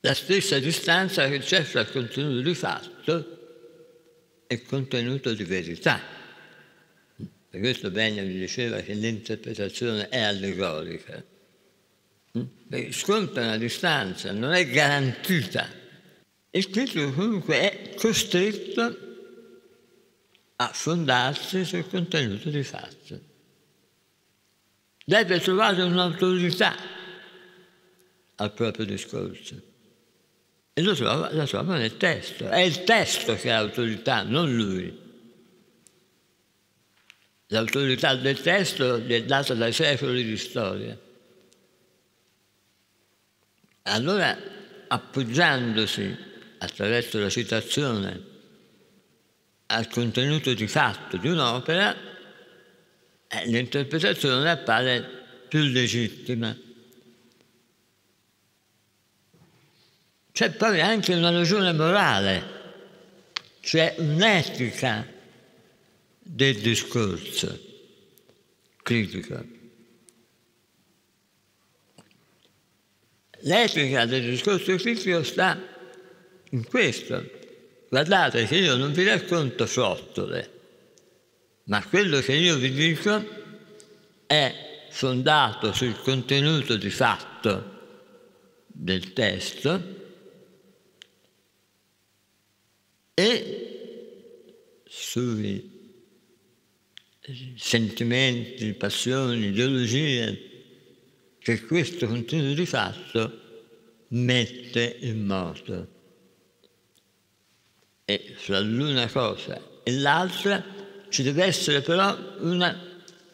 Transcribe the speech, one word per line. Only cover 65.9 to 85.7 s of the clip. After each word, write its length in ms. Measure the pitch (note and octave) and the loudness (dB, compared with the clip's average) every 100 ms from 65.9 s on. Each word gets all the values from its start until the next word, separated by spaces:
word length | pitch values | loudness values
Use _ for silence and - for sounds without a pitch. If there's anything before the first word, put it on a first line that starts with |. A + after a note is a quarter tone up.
| _ _ _ | _ _ _
del 400 | - B2+ C3+ G#2 | -10 2 2 4
discorso 1000 | A2+ G#2+ - B2 G#2 F2 - - - - - - - _ _ _ _ _ _ _ _ _ | 2 2 0 0 0 -2 -6 -4 -4 -6 -14 -20 -20 _ _ _ _ _ _ _ _ _
critico. 600 | - A#2 G2 F#2 - - - - - _ _ _ _ _ _ _ _ _ _ _ _ _ _ _ _ _ _ _ _ _ _ - _ _ _ _ _ _ _ _ _ _ _ _ _ - | -2 0 0 -6 -8 -12 -12 -18 -20 _ _ _ _ _ _ _ _ _ _ _ _ _ _ _ _ _ _ _ _ _ _ -20 _ _ _ _ _ _ _ _ _ _ _ _ _ -8
L'etica 640 | C#3 G3+ A3 D#3 C3+ C3 A#2 | 2 4 4 4 2 4 2
del 180 | C3 | 2
discorso 520 | A#2+ B2 G#3 F#3 - F#3 | 0 0 2 2 2 0
critico 480 | A#3 A#3 F#3+ E3+ | 0 -2 0 0
sta 360 | C#3 - F#3 E3 - - - - - - - _ - | 0 2 2 0 -6 -18 -20 -20 -20 -20 -20 _ -6
in 120 | B2 A2 | -6 -2
questo. 760 | A#3+ E3 - - - - - - - - _ - | 2 2 0 -6 -8 -8 -16 -20 -20 -20 _ -2
Guardate 520 | C3 D#3 F#3+ C#3+ A#2+ G#2+ | 0 4 4 4 2 2
che 80 | E3+ | 2
io 200 | F3 B2 | 4 2
non 160 | C#3+ | 2
vi 120 | D3+ | 2
racconto 640 | G3 F#3 - E3+ C3+ - A2+ | 4 2 2 0 0 0 0
frottole, 840 | - G#2+ - - G2 F#2+ E2+ - - - _ _ _ _ _ _ _ _ _ - | 2 2 0 -6 -6 -4 -6 -8 -16 -20 _ _ _ _ _ _ _ _ _ -2
ma 200 | G#2 - | -2 2
quello 360 | F#3 G3 C#3 | 2 4 2
che 120 | B2+ | 2
io 240 | C#3+ F3 D3 | 4 4 4
vi 140 | C3 | 2
dico 520 | C3+ D#3+ D#3 G#3 G#3+ G#3+ - - - - - - - _ _ - | 2 2 2 2 0 -2 -12 -16 -20 -20 -20 -20 -20 _ _ 2
è 600 | D3+ C3 - - - - | 4 4 -2 -14 -18 -14
fondato 800 | - C3 B2+ C#3+ D3+ B2 G#2 A2 | -4 0 2 4 6 4 2 -2